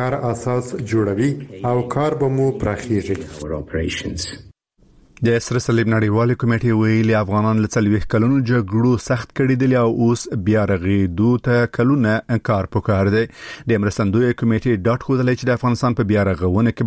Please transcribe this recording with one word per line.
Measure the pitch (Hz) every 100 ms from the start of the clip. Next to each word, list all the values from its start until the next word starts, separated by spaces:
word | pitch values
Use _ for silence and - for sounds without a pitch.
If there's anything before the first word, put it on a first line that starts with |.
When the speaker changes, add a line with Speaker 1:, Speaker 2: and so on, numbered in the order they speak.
Speaker 1:
کار | 127 143 120
اساس | 110 127 123 123
جوړوي | 185 107 110 101 98 139 143 - - 120
او | 123 120 139
کار | 151 143
به | 135 135
مو | 135 135 104
پراخیږي. | 98 - 104 90 95 - 73 76
Speaker 2:
Our | 78
operations. | 76 80 80 - - 85 - - - - _ _ _ - _ - 117
Speaker 3:
د | 117
سره | - 120
صلیب | - 117 110
نړیوالې | 110 107 107 120 120
کمیټې | 113 113 120 110
ویلي | 110 110 110 107
افغانان | 98 104 110 110
له | 104
څلوېښت | 117 104 104 -
کلونو | - 117 139 117
جګړو | 123 95 110 123 120
سخت | - 123 - -
کړي | 131 127
دي | 131 127
او | 113 117 117
اوس | 117 - 110 95
بیا | 107 101
رغېدو | 95 90 101 95 85 117 123 127
ته | 120 117 -
کلونه | 120 143 110 110 - 113 -
کار | 101 92
پکار | 110 - 98 98
دی. | 110 113 - - - -
د | 107
مرستندویه | 104 - 101 110 123 117
کمیټې | 113 110 127 107
ډاډ | 104 123 -
ښودلی | 131 127 127
چې | 123
د | 120
افغانستان | 123 117 123 120
په | 104
بیا | 104 98
رغونه | 87 92 98 117
کې | -